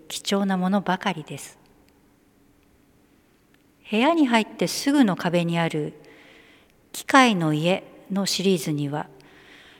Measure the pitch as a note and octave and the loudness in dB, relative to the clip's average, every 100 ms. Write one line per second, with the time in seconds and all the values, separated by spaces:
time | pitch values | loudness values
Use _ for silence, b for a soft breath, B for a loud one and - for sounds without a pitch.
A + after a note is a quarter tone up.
0 | - - - G3+ G3+ F#3 F3+ G3+ E3+ F#3 | -14 -12 -4 -2 0 0 0 0 0 -2
1 | G#3 E3 D3+ C#3+ - - _ _ _ _ | -2 -6 -10 -14 -16 -20 _ _ _ _
2 | _ _ _ _ _ _ _ _ _ _ | _ _ _ _ _ _ _ _ _ _
3 | _ _ _ _ _ _ _ _ - G#3+ | _ _ _ _ _ _ _ _ -6 0
4 | C4 E4+ C#4 A#3 G#3+ - F3 - - D4 | 2 4 4 2 0 -2 -4 -2 0 4
5 | A#3 E3+ F3+ F3 E3+ E3+ E3 D#3+ D3+ - | 4 2 0 0 0 -2 -2 -2 -6 -10
6 | B B B B B B B B _ - | B B B B B B B B _ -12
7 | - C#4 B3+ G3 D#3+ D3+ E3 F#3+ - - | 2 6 6 4 0 0 0 -2 -4 -20
8 | - G3 F#3+ - F#3 F3+ E3 D3 C#3+ D3 | -8 -4 -4 -2 0 0 0 -4 -4 -6
9 | - - B B B B B | -10 -16 B B B B B